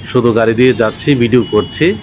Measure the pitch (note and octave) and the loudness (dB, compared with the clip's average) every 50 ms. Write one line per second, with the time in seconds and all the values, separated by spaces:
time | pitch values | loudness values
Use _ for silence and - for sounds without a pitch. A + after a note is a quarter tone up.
0 | - - - B2+ A2+ A#2+ A2 A2+ A2+ A2 A2+ G#2+ B2+ B2+ B2 G#2+ A#2 A2 A2 - | -14 -2 -2 0 0 2 2 2 0 0 2 2 2 2 2 2 -2 -2 -2 -4
1 | - D3 C#3+ B2+ A#2+ A#2 G#2+ B2 A2 - - G#2+ - - - - D3+ F3 G#3+ G#3+ | -2 -2 0 0 0 2 2 2 0 2 0 -2 -2 -2 -4 -2 -2 -2 -2 -6